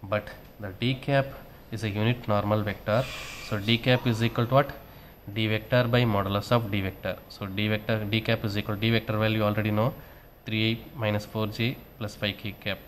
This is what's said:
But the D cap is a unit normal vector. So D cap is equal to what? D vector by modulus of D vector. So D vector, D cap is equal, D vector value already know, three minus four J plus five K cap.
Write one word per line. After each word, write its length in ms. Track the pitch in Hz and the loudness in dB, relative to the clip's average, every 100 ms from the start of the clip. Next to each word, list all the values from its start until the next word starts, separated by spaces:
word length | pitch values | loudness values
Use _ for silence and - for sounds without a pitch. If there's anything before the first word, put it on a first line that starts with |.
| 95 | -2
But 140 | 104 - - - - | -4 -4 -14 -18 -14
the 100 | 101 92 | -12 -2
D 140 | 120 | -2
cap 340 | 131 - 139 135 - - - - | -2 2 2 2 -6 -16 -20 -10
is 100 | 110 107 | -4 -2
a 0 | |
unit 400 | 101 110 120 - | 2 2 2 2
normal 340 | 104 101 107 104 | 2 4 2 0
vector. 320 | 98 - 107 135 - - - - | -4 0 2 0 -6 -12 -12 -6
So 100 | 104 | -4
D 200 | 101 117 | 2 2
cap 280 | 131 127 127 | 4 4 4
is 160 | 110 | 2
equal 240 | 117 113 120 | 0 0 4
to 40 | 131 | 4
what? 120 | 143 - - - - - - 101 | 2 -4 -16 -20 -20 -18 -10 -2
D 100 | 110 | 0
vector 320 | 107 107 123 120 | 0 2 2 4
by 80 | 123 123 | 4 4
modulus 340 | 101 98 101 98 | 2 2 0 2
of 180 | 120 107 | 2 2
D 100 | 101 95 | -2 -2
vector. 280 | - 92 90 - | -4 -8 -8 -12
So 120 | - 101 | -10 -6
D 220 | 98 107 | -2 0
vector, 240 | 107 107 110 104 | 0 0 -2 2
D 80 | 110 | 0
cap 240 | 104 113 | 2 0
is 140 | 110 104 | 0 -2
equal, 180 | 104 104 | -4 0
D 140 | 113 | 2
vector 260 | 113 110 107 | 2 2 0
value 260 | 110 110 107 | 2 2 2
already 220 | 104 107 | 2 2
know, 240 | 104 117 - - - - - | 2 0 -2 -14 -20 -20 -16
three 400 | - 110 110 113 - 143 | -4 0 0 0 -6 -4
minus 220 | 107 104 | 0 0
four 220 | - 113 110 | -2 -4 -4
J 320 | 113 117 - - - | 0 -2 -2 -14 -10
plus 160 | 104 | -10
five 220 | - 104 98 | -4 -4 -4
K 120 | 104 92 | -8 -8
cap. 140 | 107 95 | -6 -6